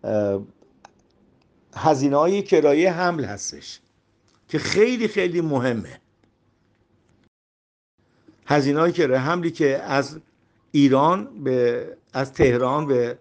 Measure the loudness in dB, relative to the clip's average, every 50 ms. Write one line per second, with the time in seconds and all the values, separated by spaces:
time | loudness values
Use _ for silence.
0 | -6 -4 -2 -2 -2 -2 -4 -6 -8 -12 _ _ _ _ _ _ _ -20 _ _
1 | _ _ _ _ _ _ _ _ _ _ _ _ _ _ -14 -2 0 2 2 2
2 | 2 2 2 2 2 2 0 -2 0 2 2 4 4 4 4 4 2 2 0 0
3 | -2 -2 -2 -4 -6 -8 -8 -10 -12 -14 -14 -14 -18 -20 -20 -20 _ _ _ _
4 | _ _ _ _ _ _ _ _ _ _ -6 -6 -4 -2 2 2 2 2 2 -2
5 | -2 -2 -2 -2 -2 -2 -2 -2 -2 -2 -2 0 0 -2 -2 -4 -6 -10 -16 -20
6 | _ _ _ _ _ _ _ _ _ _ _ _ _ _ _ _ _ _ _ _
7 | _ _ _ _ _ _ _ _ _ _ _ _ _ _ _ _ _ _ _ _
8 | _ _ _ _ _ -20 _ _ _ 2 2 2 2 2 2 2 0 0 2 0
9 | 0 2 2 0 0 -2 -2 -2 -2 -6 -2 0 0 0 0 -2 -4 -2 -2 -2
10 | -2 -2 -10 -20 _ _ _ _ _ _ _ _ _ _ 2 4 4 6 4 4
11 | 4 2 2 0 -4 -12 -14 -8 -4 -2 0 2 2 0 0 -2 -8 -12 -16 _
12 | _ _ -6 -6 -6 -6 0 2 2 2 4 2 0 0 -2 -2 -2 0 0 0
13 | 0 -2 -6 -12